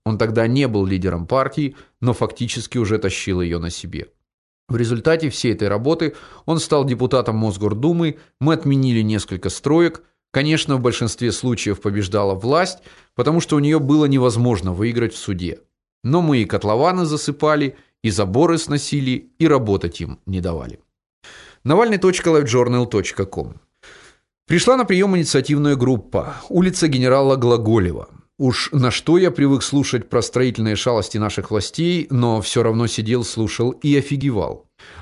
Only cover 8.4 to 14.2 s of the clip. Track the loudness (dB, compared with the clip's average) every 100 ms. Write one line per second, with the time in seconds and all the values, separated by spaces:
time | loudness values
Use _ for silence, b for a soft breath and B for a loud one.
8.4 | 0 2 2 2 2 2 0 -2 -4 -6
9.4 | -6 -6 0 2 2 0 _ _ _ -2
10.4 | 0 0 0 0 0 0 -4 -2 -4 -2
11.4 | -2 -2 -2 -4 -2 -2 -2 0 0 -2
12.4 | 0 0 0 -6 B B B -2 0 0
13.4 | 2 2 2 2 4 4 4 4